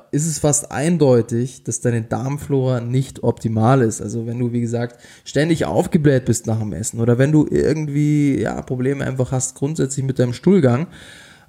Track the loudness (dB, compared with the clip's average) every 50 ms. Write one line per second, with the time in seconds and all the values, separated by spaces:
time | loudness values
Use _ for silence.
0 | -8 _ -4 -2 -2 -2 -2 0 0 0 0 0 -4 -6 -6 -2 0 0 2 4
1 | 4 4 4 4 2 0 -2 -4 -4 -4 -8 -10 -10 -8 -8 -4 -2 -2 -2 -2
2 | -2 -4 -6 -6 -4 -6 -6 -6 -4 -2 -2 0 0 0 0 -2 -2 -2 -2 -2
3 | -2 -2 -6 -4 -2 -2 -2 -2 -4 -2 0 2 4 4 4 4 2 0 -2 -4
4 | -8 -8 -8 -8 -8 -6 -6 -4 -4 -2 -2 -2 -2 -2 -2 -4 -4 -6 -8 -16
5 | -20 -20 -20 -20 _ -4 -2 0 2 2 2 0 0 0 0 0 0 2 0 4
6 | 4 4 4 4 2 0 -2 0 -2 -2 -2 -2 -4 -4 -6 -6 -6 -6 -4 0
7 | 2 2 4 4 4 4 4 4 4 2 2 0 2 2 0 -2 -4 -2 -2 0
8 | 2 2 2 2 2 2 2 0 -2 -4 -4 -6 -6 -6 -4 -2 -2 -2 -2 -2
9 | -4 -4 -2 -2 -2 -2 -2 -4 -4 -6 -6 -6 -6 -4 -2 -2 -4 -2 -2 -4
10 | -4 -2 0 0 0 0 -2 0 2 4 4 6 6 4 4 2 -2 -6 -10 -16
11 | -20 -20 -20 -20 -20 -20 -20 -20 _